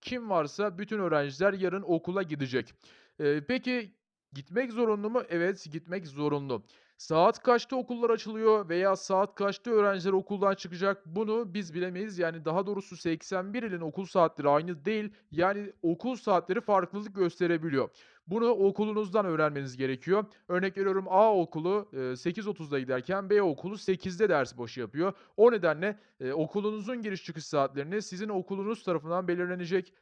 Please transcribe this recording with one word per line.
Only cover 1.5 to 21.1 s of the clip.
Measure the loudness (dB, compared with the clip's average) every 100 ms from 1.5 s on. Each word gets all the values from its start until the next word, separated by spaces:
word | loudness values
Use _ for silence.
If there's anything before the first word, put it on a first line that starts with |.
yarın | 2 -2 -2 0
okula | 0 0 -4
gidecek. | -2 -4 -2 -2 -4 _ -20 -20 _ -2
Ee, | 0 0 0
peki | -2 0 -4 -4 _ _ _ _
gitmek | -16 -6 -2 -2
zorunlu | 0 0 0 0
mu? | -2 -2
Evet, | 0 0 -2 -8
gitmek | -12 -8 -10 -8
zorunlu. | -4 -2 0 -2 -6 -8 _ _ -12
Saat | 0 6 6 4
kaçta | 4 4 2 -4
okullar | -4 0 2
açılıyor | 0 -2 0 4 4 2
veya | 2 2 2
saat | 0 0 0 0
kaçta | -2 -2 2
öğrenciler | 4 4 2 2
okuldan | 0 0 0 2 0
çıkacak? | -4 -2 -2 -2 -4
Bunu | -4 0 -2 -2
biz | -6 -6
bilemeyiz. | -4 -4 -4 -6 -2
Yani | -2 -2 -2
daha | 0 -2
doğrusu | -4 -8 -6
seksen | -4 -4 -4 -6 -4
bir | -6
ilin | -6 -6
okul | -6 -8 -2
saatleri | 2 2 2 4
aynı | 4 2 -4 -2
değil. | -2 -4 -10 -6
Yani | 0 0 0 -6 -4
okul | -2 0 -2 -2
saatleri | 2 2 2 -2
farklılık | 2 2 0 -6 -6 0
gösterebiliyor. | 0 2 0 0 0 0 -2 -6 -20 _ -4
Bunu | 0 2
okulunuzdan | 4 4 4 0 -2 0 0 2
öğrenmeniz | 2 2 0 -8 -4
gerekiyor. | -4 -2 0 0 0 _ -4
Örnek | -2 -2 0
veriyorum | 0 0
A | 4